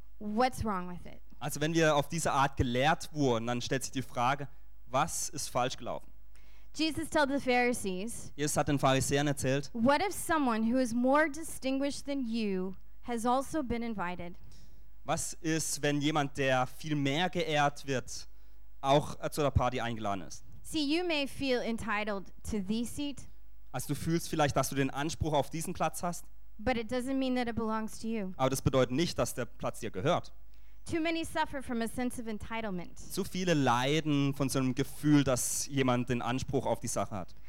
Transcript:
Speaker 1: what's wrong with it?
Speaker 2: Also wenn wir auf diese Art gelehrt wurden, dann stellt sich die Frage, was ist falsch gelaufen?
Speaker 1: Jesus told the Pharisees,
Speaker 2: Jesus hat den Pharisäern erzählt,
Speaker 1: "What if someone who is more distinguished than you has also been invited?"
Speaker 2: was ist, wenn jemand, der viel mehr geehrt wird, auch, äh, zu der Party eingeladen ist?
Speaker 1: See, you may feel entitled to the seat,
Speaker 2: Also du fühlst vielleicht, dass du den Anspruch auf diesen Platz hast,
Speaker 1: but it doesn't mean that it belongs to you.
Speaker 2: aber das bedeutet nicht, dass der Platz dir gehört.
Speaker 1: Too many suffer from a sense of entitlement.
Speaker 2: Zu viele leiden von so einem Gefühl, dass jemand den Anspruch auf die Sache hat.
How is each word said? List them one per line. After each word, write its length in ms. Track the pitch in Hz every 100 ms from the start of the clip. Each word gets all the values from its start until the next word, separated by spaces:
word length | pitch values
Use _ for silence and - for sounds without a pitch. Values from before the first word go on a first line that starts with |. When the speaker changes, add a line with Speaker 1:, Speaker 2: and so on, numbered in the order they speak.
| - -
Speaker 1:
what's 440 | 208 214 254 - 226
wrong 240 | 185 180
with 160 | 175 -
it? 160 | - - -
Speaker 2:
Also 220 | 143 147
wenn 120 | 151
wir 220 | 165 156 147
auf 140 | 139
diese 220 | 170 165
Art 260 | 139 139 -
gelehrt 520 | 131 120 143 170 -
wurden, 320 | 151 135 113 117
dann 140 | 123
stellt 220 | - 135
sich 80 | -
die 100 | 135
Frage, 460 | - 123 123 139 139 - - - -
was 420 | 127 165 - -
ist 200 | 151 -
falsch 280 | 135 127 -
gelaufen? 340 | 113 73 - - - - - - -
Speaker 1:
Jesus 360 | - 320 302 302
told 200 | 311 277
the 80 | 277
Pharisees, 920 | 247 247 247 240 202 180 220 - - -
Speaker 2:
Jesus 200 | 147 165
hat 120 | 147
den 100 | 143
Pharisäern 500 | 139 131 - 143 147
erzählt, 420 | 139 131 135 151
Speaker 1:
"What 260 | 233 233 294 392
if 60 |
someone 480 | 339 - 320 262 220 226
who 60 | 254
is 160 | 254
more 340 | 240 254 294 320
distinguished 760 | 285 320 - 262 269 285 269 -
than 140 | 277 233
you 480 | 226 208 185 190 185 - -
has 220 | - 233 233
also 380 | 262 269 311
been 180 | 247 233
invited?" 520 | 233 202 175 180 175 180 - - - - - -
Speaker 2:
was 300 | - 156 - -
ist, 400 | 160 160 - -
wenn 200 | 147 147
jemand, 360 | 143 156 139 -
der 300 | 135 131 127
viel 280 | - 160 147
mehr 340 | 139 147 180
geehrt 580 | 175 160 147 143 - 139
wird, 400 | 127 - - - - - - - -
auch, 360 | 135 143 - -
äh, 60 | 156
zu 100 | -
der 100 | 143
Party 280 | - 123 123
eingeladen 420 | 117 113 107 98 76
ist? 160 | - - -
Speaker 1:
See, 220 | - 320
you 200 | 285 330 359
may 180 | 302 277
feel 340 | - 269 247
entitled 640 | 196 233 202 208 214 196 196 - -
to 100 | 214 185
the 160 | 220 233
seat, 360 | - 285 262 - - - - -
Speaker 2:
Also 180 | 131 -
du 60 | 143
fühlst 320 | 165 165 -
vielleicht, 260 | 160 147 147
dass 140 | 131
du 60 | 139
den 140 | 135
Anspruch 440 | 135 151 - 156
auf 160 | 147 -
diesen 240 | 160 175
Platz 300 | 170 160 -
hast, 220 | 175 170 - - - -
Speaker 1:
but 180 | 214 233
it 140 | 220
doesn't 240 | 247 254 269
mean 200 | 262 247
that 120 | 233
it 80 | 226
belongs 420 | 220 220 214 -
to 80 | 220
you. 260 | 226 185 180
Speaker 2:
aber 120 | 131
das 100 | 131
bedeutet 300 | 151 135 120
nicht, 260 | 127 170 -
dass 160 | 120
der 120 | - 117
Platz 340 | - 127 -
dir 100 | 107
gehört. 400 | 92 92 175 - - - - - - -
Speaker 1:
Too 120 | 330
many 240 | 320 330 320
suffer 360 | 320 302 285
from 200 | 254 233
a 60 | 226
sense 300 | - 247 -
of 60 | 226
entitlement. 680 | 214 - 226 220 180 170 -
Speaker 2:
Zu 280 | - - 190
viele 280 | 180 185
leiden 800 | 156 131 120 135 156 156 143 139
von 140 | 139 135
so 100 | 139
einem 160 | 131
Gefühl, 520 | 123 131 - 151 147 135
dass 420 | 123 - - -
jemand 400 | 139 131 123 123
den 140 | 120
Anspruch 440 | 113 127 - 135 110
auf 140 | 113
die 80 | 117
Sache 260 | 113 98
hat. 220 | 104 85 -